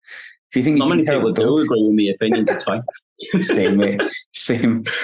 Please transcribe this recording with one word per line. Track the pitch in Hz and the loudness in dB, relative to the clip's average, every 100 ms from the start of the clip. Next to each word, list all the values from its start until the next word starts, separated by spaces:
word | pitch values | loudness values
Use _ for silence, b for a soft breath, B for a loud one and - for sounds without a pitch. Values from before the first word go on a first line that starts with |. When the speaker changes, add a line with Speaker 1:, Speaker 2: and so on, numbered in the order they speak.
| B B B B _ | B B B B _
Speaker 1:
If | 131 | -2
you | |
think | 127 147 | 2 2
Speaker 2:
Not | 135 | 2
Speaker 1:
you | |
Speaker 2:
many | 175 | 2
Speaker 1:
can | 151 | 2
Speaker 2:
people | 139 113 | 2 0
Speaker 1:
tell | 101 | 0
Speaker 2:
do | 110 151 | 2 2
Speaker 1:
those | |
Speaker 2:
agree | 151 117 107 | 2 2 2
with | 107 | 2
my | 101 | 0
opinions, | 95 110 113 107 | 0 0 2 0
it's | - | -2
fine. | - 113 123 - | -4 -4 -6 -14
<laughs> | _ _ - 185 | _ _ -4 -2
Speaker 1:
Same, | 185 - 95 101 | 0 0 2 2
mate. | 101 101 - B - | 0 0 -4 B -8
Same. | - - 117 120 113 110 B | -6 -2 0 0 0 -4 B